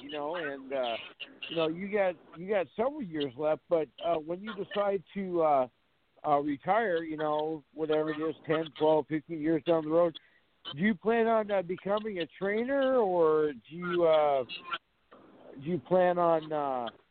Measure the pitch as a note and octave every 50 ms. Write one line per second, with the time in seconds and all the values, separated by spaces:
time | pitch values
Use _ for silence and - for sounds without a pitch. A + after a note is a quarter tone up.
0 | B2+ C#3+ D3+ D3 C#3+ D3+ F3 F3+ D#3+ C#3+ C#3 C#3 C3+ C3 C#3 C3+ B2+ A#2+ A2+ A2
1 | - - - - - - - - - - D#3 E3 D#3+ D#3 D#3+ F3 G3 G3 G#3 G#3
2 | G3 F#3 E3+ C#3 - - - D#3+ F3+ F#3+ G#3+ F#3+ E3+ - _ G3+ A3+ C#4 D4 D#4
3 | A3+ F3 D#3 D3+ C#3+ C3+ A#2 C3 D3+ D3+ D#3 D3+ - _ E3+ E3 D3+ - _ -
4 | - E3+ E3+ D#3+ D3+ D#3+ F3 F#3 G#3 A3 G3+ F#3+ F#3+ - - G#3 G3+ G3+ G3+ F#3+
5 | - _ - G3+ G3 F#3 F3 E3+ D#3+ D#3 D3 C3+ B2+ B2 - _ _ _ _ _
6 | _ _ _ _ - D3+ C#3+ C#3+ C#3+ D3+ C#3+ C3+ - F3 G3 A3+ A#3 G3+ E3+ E3
7 | E3+ D#3+ D#3 D3+ D#3 D3+ D3+ D3+ D3+ D#3 D#3+ D3+ - _ _ D3 D#3+ D3+ D3+ D#3
8 | D#3 D#3 D3+ D3 D#3 D#3+ - - - D3+ D#3 D#3+ E3 D#3 - - D#3 D#3 D#3 D3+
9 | C#3+ - D#3 D#3 - - E3 D#3 D3 D#3+ E3 D3+ - E3+ E3 D#3+ D3+ D3+ D#3+ E3+
10 | F3 E3+ E3 - - _ _ _ _ _ _ _ _ - - C#3+ F#3 G#3+ G#3+ -
11 | - G#3+ A#3 A#3 A3+ A3+ A3+ A3 G#3+ G#3 G3+ F#3+ F3 E3+ F#3 - - F#3 G3+ G#3+
12 | G#3+ A3 G3+ F3 E3 - - - F#3+ G3 G#3 A3 A#3+ B3+ C#4 C#4 C4+ C4 C4 B3+
13 | G#3+ F#3+ F3+ F3 E3 D#3 D#3 D#3 D3+ D3+ C#3 A2+ - - D3+ F3 F3 F3 F3 F3
14 | E3+ D#3+ D#3 D3+ D3+ D3 C#3 C3+ A#2+ - - - - - - - - _ _ _
15 | _ _ - - - - - - - - - C#3 C3+ D#3 F3+ D3+ - - F3+ F#3
16 | F3+ F3+ F3 F3 F3 E3+ E3 D#3+ D#3 D#3 D#3 D3+ C#3+ C#3 C3 B2 A#2 A2+ - -
17 | _ _